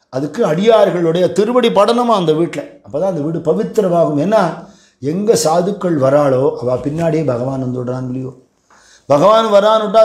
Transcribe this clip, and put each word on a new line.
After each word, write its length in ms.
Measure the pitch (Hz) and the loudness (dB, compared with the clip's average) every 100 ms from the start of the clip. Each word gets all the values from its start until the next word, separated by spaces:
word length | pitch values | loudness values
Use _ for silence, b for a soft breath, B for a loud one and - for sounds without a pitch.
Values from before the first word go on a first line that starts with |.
| _ | _
அதுக்கு 280 | 131 147 233 202 | -8 -6 -2 -2
அடியார்களுடைய 800 | 156 214 220 196 175 165 170 180 | 0 4 4 4 2 0 0 0
திருவடி 380 | 180 214 247 233 | 0 2 2 2
படணுமா 420 | 190 208 240 240 214 | 2 2 2 0 0
அந்த 160 | 165 | 0
வீட்ல. 280 | 113 - - 285 - | 0 -2 -6 -12 -16
அப்பதான் 320 | - 135 190 | -10 -6 -4
அந்த 100 | 170 | -4
வீடு 160 | 147 160 | -6 -4
பவித்திரமாகும். 800 | - 180 202 - 185 170 151 147 | -4 -2 -2 -2 0 0 0 0
ஏன்னா 220 | 165 214 175 - B B B _ | 0 0 0 -6 B B B _
எங்க 300 | 131 175 208 - | -8 -2 0 0
சாதுக்கள் 600 | 156 170 180 202 180 156 | 0 0 -2 -2 -2 0
வராளோ 440 | 131 143 143 127 139 156 | 2 2 2 2 0 -2
அவ 220 | 120 127 | -4 -4
பின்னாடியே 440 | 143 156 165 156 147 | -4 -4 -2 -2 -2
பகவான் 400 | 120 127 135 127 | -4 -4 -6 -6
வந்து 160 | 127 | -6
விடுறாங்க 280 | 123 127 127 | -6 -8 -8
இல்லையோ, 220 | 127 131 - _ _ b b b b - | -8 -10 -14 _ _ b b b b 0
பகவான் 380 | 143 185 220 226 | 2 4 4 4
வரான்னு 360 | 202 208 220 208 | 2 4 2 2
விட்டா 180 | 220 | 4